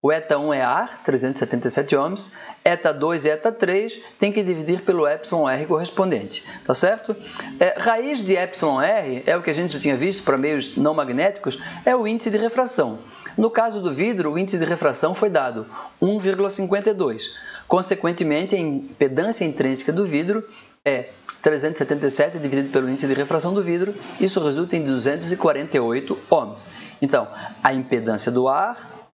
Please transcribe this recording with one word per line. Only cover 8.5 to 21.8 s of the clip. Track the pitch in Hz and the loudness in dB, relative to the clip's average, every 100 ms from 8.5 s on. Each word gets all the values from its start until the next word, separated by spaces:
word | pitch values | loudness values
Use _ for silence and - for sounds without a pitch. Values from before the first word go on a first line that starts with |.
| - 160 139 | 0 0 2
R | 156 214 151 127 - | 2 2 0 -4 0
é | 170 | 0
o | |
que | 170 | 0
a | |
gente | 156 175 | 0 0
já | 147 | 0
tinha | 143 131 | 0 2
visto | 170 196 | 0 -2
para | - 135 | 0 2
meios | 147 147 - - | 2 0 -2 0
não | 143 | 2
magnéticos, | 151 135 123 180 202 - - - - | 2 0 2 0 0 -6 -6 -10 -2
é | - 254 | 2 2
o | 214 | 0
índice | 226 226 | -2 0
de | 208 | 0
refração. | 226 233 254 - 135 110 - - - - | 0 0 -2 0 -2 -4 -14 -18 -10 0
No | 220 | 2
caso | 226 226 208 | 2 0 0
do | 180 | -4
vidro, | 135 202 214 156 | 0 0 0 0
o | 151 | 0
índice | 190 190 | -2 0
de | |
refração | 160 170 156 123 156 | 0 2 0 2 0
foi | 185 214 | 2 2
dado, | 165 131 113 110 - - - | 2 0 -4 -10 -12 -16 -2
um | 180 208 | 0 2
vírgula | 190 190 196 | 0 0 0
cinquenta | 196 190 196 202 | 0 0 0 0
e | |
dois. | 196 156 113 - - - - - | 0 0 -2 -8 -10 -16 -16 0
Consequentemente, | 180 185 196 170 170 160 151 185 | 0 2 0 0 0 0 0 0
a | 202 | 0
impedância | 160 139 135 - 139 131 190 233 | 0 -4 -6 0 2 2 0 0
intrínseca | 170 139 131 131 - | -2 0 0 0 0
do | 160 | 0
vidro | 202 147 175 208 208 - - _ | 0 0 0 -2 -4 -18 -20 _
é | - 135 120 - - - | -2 -2 -4 -14 -18 0
trezentos | - 151 147 156 | 2 2 0 -2